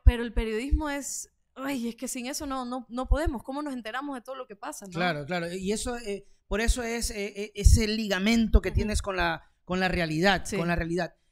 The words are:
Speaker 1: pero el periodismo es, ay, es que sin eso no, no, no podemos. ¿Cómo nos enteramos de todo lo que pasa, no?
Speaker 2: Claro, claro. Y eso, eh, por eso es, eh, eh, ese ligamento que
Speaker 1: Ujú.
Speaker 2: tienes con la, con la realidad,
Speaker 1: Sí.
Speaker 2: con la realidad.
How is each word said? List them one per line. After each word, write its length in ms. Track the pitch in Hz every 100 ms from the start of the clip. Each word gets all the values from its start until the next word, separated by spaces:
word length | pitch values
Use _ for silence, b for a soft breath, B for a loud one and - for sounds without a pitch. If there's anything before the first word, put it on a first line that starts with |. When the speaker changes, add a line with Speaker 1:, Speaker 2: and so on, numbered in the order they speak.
| -
Speaker 1:
pero 160 | 240
el 100 | 240
periodismo 560 | 233 226 220 277 302 302
es, 400 | 285 269 - - _ _
ay, 320 | - 269 269 233
es 80 | 226
que 120 | 247
sin 180 | 254 247
eso 180 | 302 285
no, 180 | 269
no, 220 | 247 254 233
no 200 | 240 254
podemos. 340 | 269 339 240
¿Cómo 180 | - 277
nos 120 | 302
enteramos 400 | 254 220 247 285
de 80 | 254
todo 140 | 247 262
lo 100 | 254
que 100 | 202
pasa, 300 | - - 196
no? 60 |
Speaker 2:
Claro, 340 | 170 180 147 139
claro. 260 | 180 170
Y 180 | 190 190
eso, 260 | 208 254 240
eh, 260 | 220 196 - - -
por 120 | 202
eso 220 | 226 247
es, 280 | 233 233 226
eh, 220 | 220 202 196
eh, 160 | 208 202
ese 320 | 196 233 214
ligamento 720 | 220 208 190 202 233 220 214
que 60 | 196
Speaker 1:
Ujú. 80 | 160
Speaker 2:
tienes 260 | 208 214
con 140 | 202 185
la, 340 | 170 160 - _
con 160 | - 185
la 80 | 185
realidad, 540 | 180 165 156 196 180 -
Speaker 1:
Sí. 100 | 196
Speaker 2:
con 120 | 170
la 80 | 170
realidad. 380 | 165 175 165 - _